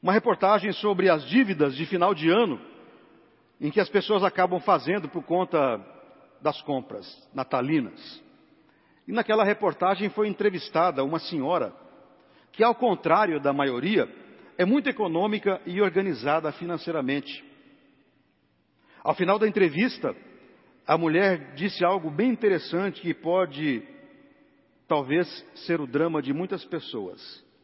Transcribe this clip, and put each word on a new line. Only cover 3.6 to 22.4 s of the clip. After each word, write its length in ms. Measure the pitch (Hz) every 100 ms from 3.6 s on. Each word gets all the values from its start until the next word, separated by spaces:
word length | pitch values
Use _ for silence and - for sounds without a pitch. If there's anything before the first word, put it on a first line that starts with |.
| 147
que 100 | 180
as 100 | 185
pessoas 340 | 202 - 208
acabam 360 | 185 185 180 180
fazendo 480 | 190 170 131 196 156
por 160 | 170
conta 540 | 139 175 180 175 135 110 98 - - - _ _
das 180 | 147 143
compras 680 | - 139 - - 90 - _ 139
natalinas. 880 | 131 135 127 156 110 - - - _ _ _ _ _ _ _ _ -
E 40 |
naquela 320 | 208 226 214
reportagem 680 | 202 208 196 143 180 190 208
foi 180 | 196 214
entrevistada 760 | 196 208 180 - 165 180 139
uma 160 | 135 220
senhora 520 | - 165 135 175 113 - - - - _ _ _ _
que, 120 | -
ao 100 | 226
contrário 680 | 233 247 180 165 170 214 156
da 140 | 143
maioria, 560 | 139 139 123 151 214 90 - - - - -
é 80 | 180
muito 240 | 269 277
econômica 720 | 254 202 160 208 208 202 190 -
e 120 | 180
organizada 720 | 202 170 196 135 123 156 156
financeiramente. 920 | 143 175 170 - 160 131 139 139 - - - _ _ _ _ _ _ _ _ _ _ _ _ _ _
Ao 120 | - 156
final 240 | 175 208
da 80 | 214
entrevista, 680 | 208 180 147 247 - 139 98 - - - _ _ _ -
a 100 | 156
mulher 580 | 165 160 196 180 139 139
disse 280 | 190 -
algo 260 | 175 190 160
bem 200 | 147 240
interessante 720 | 233